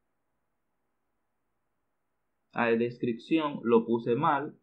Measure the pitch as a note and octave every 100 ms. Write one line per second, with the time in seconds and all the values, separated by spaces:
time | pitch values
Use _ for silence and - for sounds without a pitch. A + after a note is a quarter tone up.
0 | _ _ _ _ _ _ _ _ _ _
1 | _ _ _ _ _ _ _ _ _ _
2 | _ _ _ _ _ - A#2 A#2 A#2+ -
3 | A#2+ A#2 - D#3+ D3+ C#3 A2 A#2 A2+ A#2
4 | A#2 A#2+ D#3+ C#3+ D3 -